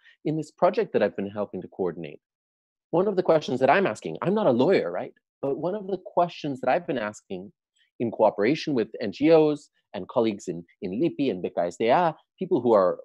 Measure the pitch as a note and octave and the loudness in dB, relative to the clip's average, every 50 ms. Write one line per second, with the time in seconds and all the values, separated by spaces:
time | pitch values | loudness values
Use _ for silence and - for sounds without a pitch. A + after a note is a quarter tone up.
0 | _ - _ _ _ D#3+ D3+ D#3 D3 - _ _ F#3 F3+ G3+ A#3+ G3+ - - A#2 | _ -20 _ _ _ -4 -4 -4 -6 -8 _ _ 2 2 2 0 -4 -2 0 0
1 | G#2 G2+ - - G2 G2+ G2+ G#2 G2+ - - F#2 E2+ - - - F#2+ F2 D#2 F2 | 0 0 0 -4 -8 -6 -6 -6 -8 -6 -8 -12 -12 -12 -8 -6 -4 -4 -4 -6
2 | E2 D2 - - _ _ _ _ _ _ _ _ _ _ _ _ _ _ - E3 | -12 -12 -14 -18 _ _ _ _ _ _ _ _ _ _ _ _ _ _ 0 0
3 | F#3+ G#3+ G3 F#3 - - D#3+ D#3 - - C3 A#2+ C3 C3 D3+ G3 F#3+ C3 A2 - | 0 2 0 0 2 2 2 2 2 -2 -2 0 4 4 4 4 2 0 -4 -6
4 | - E2+ D#2 - - E3 G3+ A3 G#3 D#3 B2 A#2 C3 E3+ G3 A#2+ D#2+ F2 F2 F#2+ | -8 -10 -8 -6 -4 -2 -2 2 2 2 4 4 4 4 4 2 0 -2 -6 -6
5 | B2 - - _ _ _ _ _ - C#3 C#3 - D3 F3 G3 G#3+ F#3+ F#3+ G3 F3+ | -8 -10 -14 _ _ _ _ _ -6 -4 -4 -4 -4 -6 -6 -6 -6 -8 -8 -10
6 | - - - F3+ F3 E3+ - - - D3 C3+ B2 - B2 C#3 F3+ F3 - D3 A#2+ | -10 -4 0 0 0 0 -2 -8 -8 -8 -8 -4 -2 0 0 0 -2 -4 -6 -4
7 | G#2+ G#2 G#2 - _ _ G2 F2+ F#2+ G#2 _ _ _ _ _ _ _ _ _ _ | -4 -6 -8 -10 _ _ -12 -10 -10 -14 _ _ _ _ _ _ _ _ _ _
8 | B2 A2+ - - A2 G#2 - - G2+ A#2+ D#3 D#3 - D#3+ C#3+ A#2 G#2 - - - | -4 -4 2 4 4 4 4 4 2 2 2 0 -2 -2 0 0 -2 -2 -4 -8
9 | - G2 - - C#3 D#3+ E3 D#3 D#3 D3+ D3 C#3+ - _ _ _ _ _ - G2+ | -8 -8 -4 0 4 6 8 8 6 4 2 -2 -6 _ _ _ _ _ -10 -10
10 | F#2 - - C3 A#2 A2+ G2+ F#2+ - - E2+ E2+ E2+ _ _ _ - F2+ F#2 A#2 | -10 -2 0 0 0 2 0 -2 -6 -8 -8 -8 -12 _ _ _ -8 -6 -2 -2
11 | E3+ E3+ - - C#3 B2+ F#2+ F2+ F2 F#2+ - - F2 F2+ - - A#2 A2+ C3 E3+ | -2 -2 -2 -2 -2 -2 -2 -4 -6 -6 -4 -4 -4 -4 -2 -2 2 2 4 4
12 | F3+ E3 D#3 - _ _ _ _ F#3+ - - - - A#2+ A2+ G2+ F#2 F2+ E2 - | 2 0 -2 -6 _ _ _ _ -4 -2 -2 0 2 4 4 6 4 4 0 -2